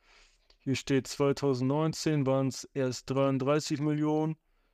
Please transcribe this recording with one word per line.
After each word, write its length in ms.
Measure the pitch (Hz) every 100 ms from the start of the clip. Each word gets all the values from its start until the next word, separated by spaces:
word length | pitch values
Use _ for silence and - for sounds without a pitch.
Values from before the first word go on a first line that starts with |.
| _ - _ _ _ _
Hier 160 | 139 127
steht, 320 | - 135 131
zweitausendneunzehn 1160 | - 143 139 143 123 131 147 160 147 160 151 131
waren's 440 | 135 135 - -
erst 360 | 143 131 123 -
dreiunddreißig 720 | 135 139 135 131 151 - 143
Millionen. 560 | 151 151 151 151 156 156 _ _ _